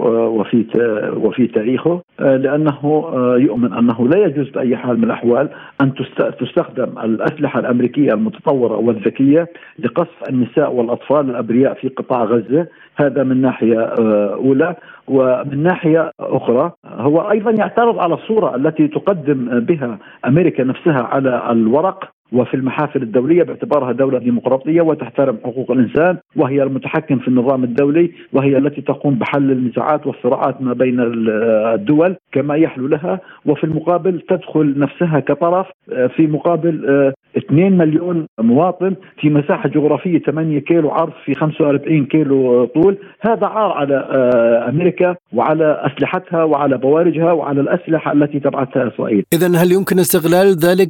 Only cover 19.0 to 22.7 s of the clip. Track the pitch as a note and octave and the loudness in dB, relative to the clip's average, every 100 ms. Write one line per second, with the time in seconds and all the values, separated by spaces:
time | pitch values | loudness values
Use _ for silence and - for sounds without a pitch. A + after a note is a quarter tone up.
19 | - F#3+ C#3 C3+ A#2+ B2 A#2+ E3 B2 G#2 | -2 -2 -2 -2 -2 -2 0 -2 -4 -8
20 | - - - D3+ E3 - B2+ - F3 C#3 | -16 -8 0 2 2 0 -2 -2 0 0
21 | A2+ C#3 C3 B2 A#2+ A#2 A2 C#3 F#3 F#3 | 0 -2 0 -2 0 0 2 2 0 -4
22 | - _ _ B2 A#2+ C3+ C3 | -12 _ _ -2 -2 -2 -4